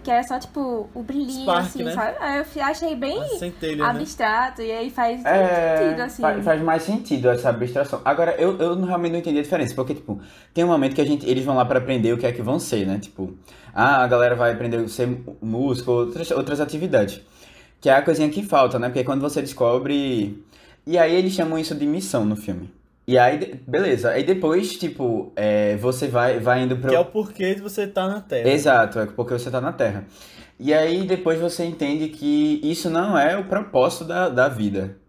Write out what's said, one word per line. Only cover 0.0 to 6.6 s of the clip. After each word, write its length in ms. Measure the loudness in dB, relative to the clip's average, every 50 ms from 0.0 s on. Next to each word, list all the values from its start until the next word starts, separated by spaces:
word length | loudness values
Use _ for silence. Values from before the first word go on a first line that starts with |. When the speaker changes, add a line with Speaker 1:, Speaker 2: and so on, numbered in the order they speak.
| -2
Speaker 1:
que 80 | 2
era 100 | 0 0
só, 160 | 0 0 -6 -8
tipo, 500 | -8 -8 -8 -6 -4 -4 -4 -6 -6 -8 -10
o 80 | -14
brilhinho, 400 | -10 -6 -4 -4 -4 -4 -6 -6
Speaker 2:
Spark, 240 | -2 0 0 0 0
Speaker 1:
assim, 160 | -2 -6 -6 -6
Speaker 2:
né? 100 | -6 -4
Speaker 1:
sabe? 240 | -4 -4 -4 -4 -4
Aí 180 | -4 -4 -2 -4
eu 80 | -4
fi-, 140 | -6 -6 -4
achei 340 | -2 -2 -2 -2 -4 -4 -4
bem 240 | -4 -4 -4 -4 -4
Speaker 2:
A 60 | -4 -6 -6 -6
centelha, 440 | -6 -8 -8 -6 -6 -6 -4 -2 0
né? 40 | -2
Speaker 1:
abstrato, 720 | -2 -2 -6 -8 -6 -2 -2 0 0 0 0 -2 -4 -8
e 100 | -8 -6
aí 200 | -6 -6 -6 -6
faz 340 | -2 0 0 0 0 -2 0
Speaker 3:
É, 520 | 2 4 4 4 4 4 2 2 2 2 4
Speaker 1:
sentido, 240 | 2 2 0 -2
assim. 200 | -4 -6 -6 -2
Speaker 3:
fa-, 200 | 0 0 0 0 2
faz 180 | 0 2 2